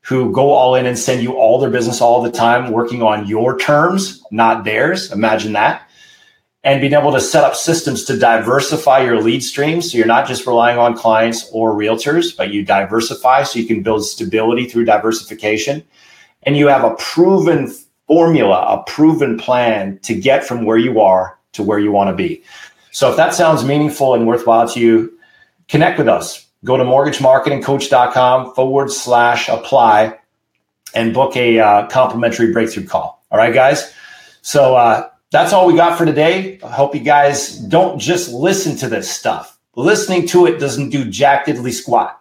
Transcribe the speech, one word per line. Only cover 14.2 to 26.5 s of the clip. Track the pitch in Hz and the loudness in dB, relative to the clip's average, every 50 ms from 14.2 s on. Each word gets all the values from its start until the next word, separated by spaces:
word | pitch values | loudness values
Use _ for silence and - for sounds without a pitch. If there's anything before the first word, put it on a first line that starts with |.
| 117 95 110 110 110 113 117 120 123 | -8 -4 -2 0 0 0 0 -2 -4
through | 123 - 117 113 | -4 -2 -2 2
diversification. | 113 104 104 107 113 113 110 - - 107 - - 107 110 110 - 139 139 156 160 _ _ _ _ _ - _ - _ _ _ _ | 2 2 2 0 -2 -4 -4 -8 -14 -16 -6 -4 -4 -2 -2 -2 -4 -6 -6 -8 _ _ _ _ _ -20 _ -20 _ _ _ _
And | 139 143 | -2 0
you | 143 147 | 2 4
have | 143 135 131 - | 4 4 4 2
a | 139 - | 0 -2
proven | - - - - 160 175 185 196 180 156 170 165 143 139 - - - - _ _ _ _ | -2 -10 -6 0 2 2 4 4 2 2 2 0 0 -2 -6 -10 -18 -20 _ _ _ _
formula, | - 151 170 165 165 160 139 110 98 92 92 - | 0 2 4 4 4 4 2 2 2 2 0 0
a | - 104 98 - - | -2 -4 -4 -6 -12
proven | - - 151 160 160 - 143 127 117 | -2 2 2 2 4 2 -2 -2 -2
plan | 117 - - 127 123 120 117 110 104 98 98 98 - - | -6 -2 -2 0 0 2 0 0 -2 -4 -8 -10 -12 -8
to | - 113 | -6 -6
get | 110 101 135 131 - - | -2 0 0 0 0 -2
from | - 127 117 110 | -6 -6 -4 -2
where | 104 113 | 0 2
you | 117 123 131 107 110 | 2 2 2 2 2
are | 104 95 92 92 92 - - _ _ _ - | 4 4 4 2 0 -4 -10 _ _ _ -10
to | - 104 | -6 -4
where | 101 104 104 | -2 -2 0
you | 104 104 | 0 0
wanna | 101 101 101 95 90 | 0 0 0 -2 -2
be. | 85 - 82 85 - _ - - - - - _ _ _ _ | -4 -4 -6 -6 -10 _ -20 -20 -20 -20 -20 _ _ _ _
So | - - 139 123 | -4 0 0 0
if | 123 | 2
that | 151 160 - - | 2 0 0 2
sounds | - 175 160 156 143 135 | 2 2 2 2 0 0
meaningful | 135 143 147 151 147 147 - 139 131 127 | -2 0 0 -2 -2 -2 -2 0 0 2
and | 117 113 | 2 2
worthwhile | 113 120 120 - 117 113 113 117 117 | 0 0 0 2 2 2 2 2 0
to | - 123 | -2 0
you, | 117 117 113 113 113 - - _ _ _ _ _ _ _ _ _ _ | 2 4 4 2 0 -2 -12 _ _ _ _ _ _ _ _ _ _
connect | - - 151 165 180 180 | -2 0 2 2 2 0
with | 160 143 | 0 0
us. | 113 92 87 - - - - _ _ | 0 0 0 -2 -10 -14 -18 _ _